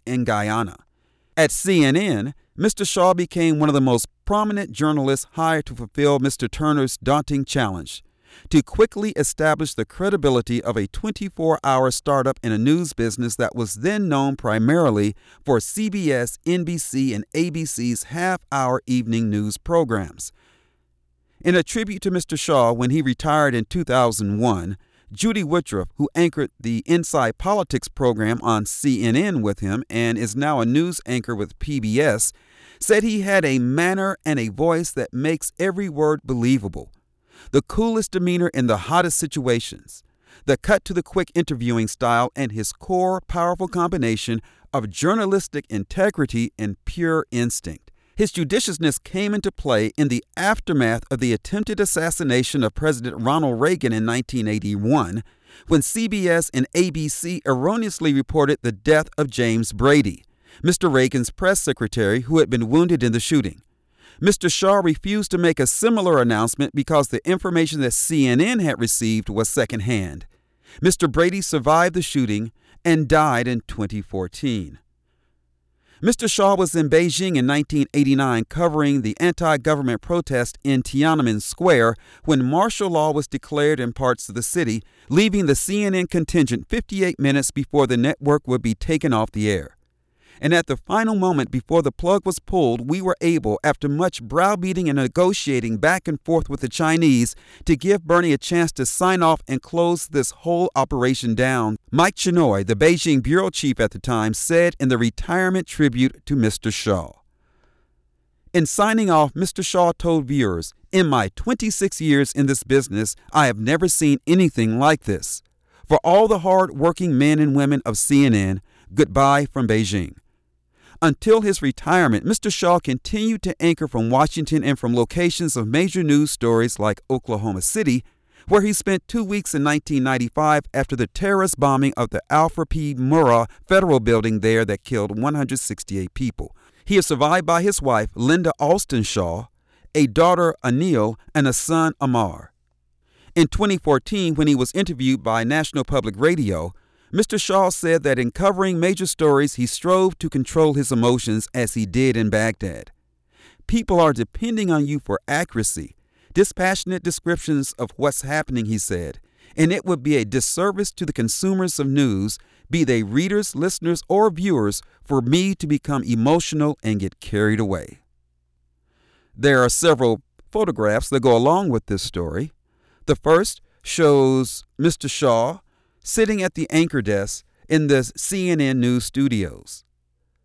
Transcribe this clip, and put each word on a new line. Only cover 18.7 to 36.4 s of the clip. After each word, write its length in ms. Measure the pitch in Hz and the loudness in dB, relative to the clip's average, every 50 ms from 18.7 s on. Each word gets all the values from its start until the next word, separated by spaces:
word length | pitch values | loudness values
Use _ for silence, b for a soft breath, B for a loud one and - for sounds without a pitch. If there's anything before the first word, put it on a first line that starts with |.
| 127 127 - | -2 -2 -2
evening 440 | - 127 127 117 113 113 113 113 107 | -2 -2 -2 0 -2 -2 -2 -2 0
news 280 | 104 104 107 107 101 - | -2 -2 -2 -4 -6 -8
programs. 720 | - - 170 170 160 117 113 101 92 - 87 - - - - _ _ _ _ _ _ _ _ _ _ _ _ _ _ _ _ _ _ _ _ _ - | -4 -2 0 0 0 0 -2 -4 -4 -6 -10 -14 -14 -14 -16 _ _ _ _ _ _ _ _ _ _ _ _ _ _ _ _ _ _ _ _ _ -2
In 120 | 165 180 | 2 2
a 80 | 180 156 | 2 0
tribute 400 | - - 233 220 202 202 - - | 0 -4 -6 -4 -6 -6 -6 -4
to 80 | 196 | -2
Mister 260 | 185 175 - - 160 143 | -2 -2 -4 -4 -6 -6
Shaw 340 | - - 156 135 120 117 120 | -2 2 4 4 4 4 2
when 180 | 117 123 123 | 2 0 0
he 100 | 139 160 | 0 0
retired 540 | 143 131 120 - - 156 151 156 147 143 120 | 0 0 -2 -2 0 0 2 2 2 2 0
in 100 | 117 110 | -2 -4
two 200 | - - 180 160 | -4 -4 -4 -2
thousand 540 | - 123 131 123 117 107 107 107 101 101 104 | 0 2 2 4 2 2 0 -2 -2 0 0
one, 380 | 120 120 104 90 82 92 98 - _ _ _ _ _ - | 2 2 0 0 -4 -6 -10 -12 _ _ _ _ _ -18
Judy 320 | 104 98 - 226 220 214 180 | -6 -2 -2 0 0 -2 -2
Woodruff, 460 | 143 165 175 - - 107 95 90 - - | -2 -2 -2 -2 -2 -4 -6 -6 -6 -4
who 120 | - 147 - - | -4 -4 -2 0
anchored 360 | - 175 165 - 151 139 - - - | 2 0 2 0 -2 -4 -6 -6 -8
the 240 | 113 113 117 113 - | -6 -4 -4 -4 0
Inside 520 | - 170 175 160 - - 147 123 113 - - | 0 0 0 0 0 -2 0 0 -2 -2 -4
Politics 500 | - 180 208 208 175 - - 127 - - | -4 -2 -2 -2 -2 -2 -4 -6 -6 -8
program 500 | - - 135 123 113 107 110 110 117 - - | -6 -2 0 0 0 0 0 -2 -2 -2 0
on 220 | 117 113 107 107 | 0 0 0 -2
C 380 | - - - - 147 127 101 117 | -4 -6 -2 -2 0 0 0 0
N 120 | 113 117 | 0 0
N 260 | 143 190 208 175 135 | 0 0 0 -2 -2
with 180 | 107 104 98 - | -2 -2 -2 -4
him 240 | 104 95 101 120 - - | -4 -4 -4 -4 -6 -6
and 280 | - 113 117 117 117 104 | -4 -4 -2 -2 -2 -2
is 180 | 120 104 107 | -4 -4 -4
now 240 | 131 139 151 151 127 | -4 -2 -2 0 0
a 60 | 117 | 0
news 360 | 117 127 151 170 180 165 - - | 0 2 0 0 0 -4 -8 -8
anchor 300 | - 127 123 113 - 120 | -6 -6 -6 -4 -6 -6
with 220 | 101 104 95 - - | -6 -6 -8 -8 -10
P 220 | - 147 147 135 | -8 -6 -4 -4
B 200 | 107 107 107 131 | -2 0 0 2
S, 320 | 147 143 104 110 - - b b b b b b b b b b | 2 2 0 0 -2 -4 b b b b b b b b b b
said 240 | - - 214 214 214 | -2 2 2 2 2
he 180 | 233 214 208 | 0 -2 -2
had 220 | 190 202 196 190 165 | -2 0 2 2 2
a 160 | 143 135 127 | 2 2 0
manner 580 | 123 123 131 160 170 180 190 196 190 196 190 - - | 0 0 0 0 0 0 0 0 -2 -4 -4 -4 -4
and 160 | 156 151 135 | -4 -2 -2
a 80 | 113 110 | -2 -4
voice 440 | 95 131 156 170 165 160 175 - | -2 -2 0 0 0 0 -2 -4
that 220 | - 135 113 - - | -6 -6 -6 -6 -6
makes 380 | 123 139 156 165 156 - - - - | -4 -2 -2 -2 -2 -6 -8 -6 -4
every 300 | 175 196 180 190 202 180 | -4 -4 -2 -4 -6 -6
word 320 | 147 143 151 151 156 147 - | -4 -2 0 0 0 -2 -4
believable. 680 | - 131 120 | -6 -4 0